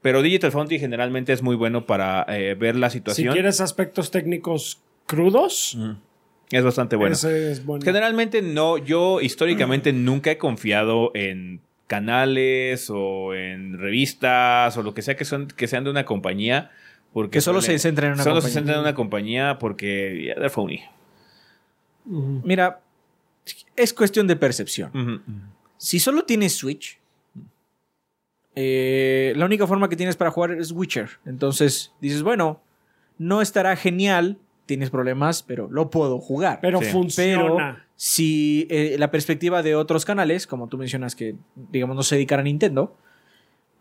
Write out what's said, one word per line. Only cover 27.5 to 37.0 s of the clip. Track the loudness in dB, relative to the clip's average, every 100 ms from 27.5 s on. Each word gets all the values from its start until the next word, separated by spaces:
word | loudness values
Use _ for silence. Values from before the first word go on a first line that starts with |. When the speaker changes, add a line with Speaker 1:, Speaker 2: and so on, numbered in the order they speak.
| _ _ _ _ _ _ _ _ _ _
Speaker 3:
eh, | -6 0 0 2 2 2 2 2 2
la |
única | 2 2 2
forma | 2 0
que | 0
tienes | -2 0
para | -2
jugar | 0 -2
es | -2 -6
Witcher. | -4 -4 -4 -6 -12 -14
Entonces | -4 -2 2 2 2 -8 _
dices, | -4 -2
"Bueno, | 0 0 0 -2 _ _ _ _ _ _
no | 0 2
estará | 2 2 2 2
genial, | 0 2 2 4 2 -2 _ _ -8
tienes | -4 -2
problemas, | -2 -2 0 0 0
pero | -6 -8 -6
lo | -2 0
puedo | 2 0 0
jugar". | -4 0 0 0
Speaker 2:
Pero | 0 2
Speaker 1:
Sí. | 2
Speaker 2:
funciona. | 0